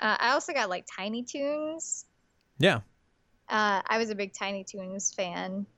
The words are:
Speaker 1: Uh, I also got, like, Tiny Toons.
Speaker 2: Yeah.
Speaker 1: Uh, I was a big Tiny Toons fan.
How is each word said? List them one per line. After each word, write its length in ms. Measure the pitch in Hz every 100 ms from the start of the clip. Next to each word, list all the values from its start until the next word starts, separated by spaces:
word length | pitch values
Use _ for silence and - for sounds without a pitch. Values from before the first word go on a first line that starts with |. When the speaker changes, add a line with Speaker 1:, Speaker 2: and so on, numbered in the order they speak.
Speaker 1:
Uh, 160 | 214 208
I 120 | 233
also 240 | 285 -
got, 160 | 277 208
like, 160 | 180 -
Tiny 320 | - 196 233
Toons. 840 | 247 294 277 302 311 320 - - - _ _ _ _ -
Speaker 2:
Yeah. 180 | 170 120 - _ _ _ _ _ -
Speaker 1:
Uh, 360 | 220 208 190 -
I 120 | 220
was 100 | 226
a 60 |
big 180 | 208 196
Tiny 320 | - 196 196
Toons 480 | 196 202 185 196 -
fan. 540 | - 180 175 185 196 202